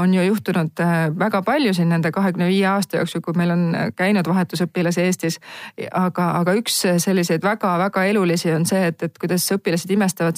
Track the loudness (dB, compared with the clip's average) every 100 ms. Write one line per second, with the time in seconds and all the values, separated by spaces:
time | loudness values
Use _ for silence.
0 | 2 2 2 0 -2 -2 -2 -2 0 2
1 | 0 0 0 0 0 0 2 2 2 2
2 | 0 0 0 0 0 2 2 0 0 -2
3 | -2 -4 -4 0 0 2 0 0 -4 -2
4 | 2 2 2 0 0 -2 -4 0 -2 0
5 | 0 0 -4 -6 -12 -18 -18 -12 -6 -2
6 | -2 0 0 0 2 0 0 -2 0 0
7 | 2 0 2 0 0 0 0 0 0 0
8 | 0 2 2 0 0 0 0 0 0 -2
9 | -8 -6 -2 -2 0 -2 0 -2 0 0
10 | 0 0 -2